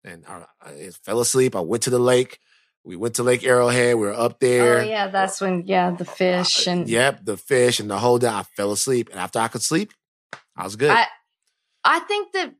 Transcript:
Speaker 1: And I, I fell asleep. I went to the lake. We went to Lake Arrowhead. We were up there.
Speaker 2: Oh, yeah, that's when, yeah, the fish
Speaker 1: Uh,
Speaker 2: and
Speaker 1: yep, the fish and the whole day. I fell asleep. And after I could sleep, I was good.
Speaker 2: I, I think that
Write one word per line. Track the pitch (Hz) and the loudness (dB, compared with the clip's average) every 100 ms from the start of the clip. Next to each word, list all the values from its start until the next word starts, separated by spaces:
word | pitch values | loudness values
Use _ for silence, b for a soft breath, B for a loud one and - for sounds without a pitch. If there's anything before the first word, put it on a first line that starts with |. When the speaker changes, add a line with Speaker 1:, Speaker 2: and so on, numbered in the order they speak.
Speaker 1:
And | 95 85 82 | -20 -20 -18
I, | 90 - _ | -20 -20 _
I | 156 147 - 85 | -20 -18 -18 -16
fell | - 113 | -4 -2
asleep. | 120 131 127 98 | 2 2 2 0
I | |
went | 82 113 | -4 -2
to | 123 | 0
the | 123 | 2
lake. | 123 127 127 - _ _ _ _ | 4 4 2 -8 _ _ _ _
We | - 90 | -18 -8
went | 117 113 | -6 -2
to | |
Lake | 123 123 131 | 0 2 4
Arrowhead. | 123 120 123 120 117 | 4 4 4 2 2
We | |
were | 101 | 0
up | 110 117 - | 0 -2 0
there. | 127 123 120 120 | 2 4 4 4
Speaker 2:
Oh, | |
yeah, | 117 220 196 | 0 -4 -2
that's | 196 190 - | -2 -2 -2
when, | 196 180 180 | -4 -4 0
yeah, | 185 180 | 0 0
the | 175 | -2
fish | 175 - 185 180 180 - - | -10 -2 0 0 0 0 0
Speaker 1:
Uh, | |
Speaker 2:
and | 175 143 | -2 0
Speaker 1:
yep, | 113 135 - | 2 0 0
the | 185 98 | -8 -8
fish | - 131 123 120 | 0 2 2 0
and | 104 | -4
the | 101 | -2
whole | 120 120 | 2 2
day. | 120 | 2
I | 104 | -2
fell | 95 - 101 | -8 -6 -4
asleep. | 104 - 127 110 | -2 -2 -2 -4
And | 95 | -8
after | 92 117 | -6 -4
I | 113 | -4
could | 123 | -4
sleep, | - 160 208 _ _ _ _ - _ - | -2 -2 -4 _ _ _ _ -20 _ -12
I | 95 | -12
was | 107 | -2
good. | 147 | 2
Speaker 2:
I, | 220 - - _ _ _ _ _ _ - | 2 0 -6 _ _ _ _ _ _ 0
I | 330 | 0
think | 339 415 415 | -2 -6 -4
that | 381 294 _ | -6 -6 _